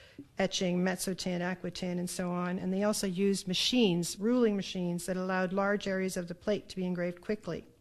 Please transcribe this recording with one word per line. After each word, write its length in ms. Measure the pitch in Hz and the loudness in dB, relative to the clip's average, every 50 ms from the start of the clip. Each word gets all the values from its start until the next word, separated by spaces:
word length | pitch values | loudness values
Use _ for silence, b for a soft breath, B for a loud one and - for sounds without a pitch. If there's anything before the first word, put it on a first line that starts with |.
| B B B B B - - - | B B B B B -8 -2 0
etching, 440 | 196 185 - - 190 175 180 175 | 0 0 0 0 0 2 2 2
mezzotint, 580 | 180 190 185 - - 196 180 - - 185 180 175 | 2 0 0 -2 -2 -4 -4 -2 -2 -2 -2 -2
aquatint, 580 | 175 180 185 175 - 175 175 - 185 180 175 180 | -2 -2 -4 -4 -6 -8 -6 -6 -4 -4 -2 -2
and 120 | 180 180 | -4 -4
so 200 | - - 180 175 | -4 -4 -4 -2
on. 280 | 175 180 180 180 180 180 | -2 -2 -2 -2 -2 -2
And 140 | 175 185 | -2 -2
they 100 | 190 190 | 0 2
also 240 | 208 214 214 - 208 | 2 2 2 2 -2
used 400 | 196 175 185 202 196 196 185 - | -2 0 2 2 2 2 0 -2
machines, 720 | 185 180 - - - 254 247 226 190 170 175 165 - - 196 | -2 0 0 2 4 4 6 6 6 6 4 0 -2 -2 0
ruling 380 | 196 233 247 254 240 214 202 | 0 2 4 4 4 4 4
machines, 500 | 196 180 - - 185 180 175 175 175 - | 0 -2 -4 -4 -2 -2 -2 -2 -2 -2
that 100 | - 180 | -4 -4
allowed 360 | 185 185 190 185 185 185 175 | -2 -2 0 0 0 0 2
large 340 | 190 196 196 196 208 202 - | 2 2 2 2 2 2 0
areas 300 | 196 190 190 190 190 - | -2 -2 0 -2 -2 -2
of 100 | 190 175 | -4 -6
the 80 | 175 175 | -6 -10
plate 340 | - - 220 208 - - - | -4 -2 0 0 0 -2 -6
to 80 | - | -6
be 80 | 190 185 | -4 -2
engraved 360 | 180 180 170 175 180 175 - | -2 0 0 -2 -2 -4 -6
quickly. 440 | - - 214 - - 175 160 160 - - - _ | -4 -4 -4 -4 -4 -6 -8 -8 -8 -12 -20 _